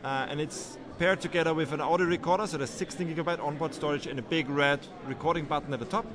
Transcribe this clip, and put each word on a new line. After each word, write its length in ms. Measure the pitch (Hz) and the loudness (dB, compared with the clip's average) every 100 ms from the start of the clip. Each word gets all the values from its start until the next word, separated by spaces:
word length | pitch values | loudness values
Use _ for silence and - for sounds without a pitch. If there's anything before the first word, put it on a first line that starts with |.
Uh, 240 | 135 135 135 | -2 -2 -2
and 120 | 147 | -2
it's 360 | 156 - - - - - | -2 -4 -10 -12 -14 0
paired 240 | 175 190 | 4 4
together 320 | 175 170 160 | 2 2 4
with 180 | 160 151 | 2 0
an 80 | 147 | 0
audio 260 | 143 175 175 | 2 4 4
recorder, 400 | 175 170 185 214 | 2 4 2 2
so 100 | 160 | -2
there's 120 | 135 | -4
sixteen 380 | - 180 - 175 | -4 -6 -2 -2
gigabyte 320 | 160 165 170 | 0 0 0
onboard 340 | 139 147 160 | -2 -2 -4
storage 340 | 139 151 143 117 | -2 -2 0 -2
and 120 | 135 | -6
a 20 | |
big 280 | 113 165 135 | -2 0 2
red 300 | 143 143 143 - - 131 | 4 4 4 -2 -12 -8
recording 380 | 127 147 170 143 | -2 0 0 0
button 280 | 151 143 | -2 -2
at 60 | 135 | -6
the 60 | 113 | -2
top. 200 | - 226 | -2 -4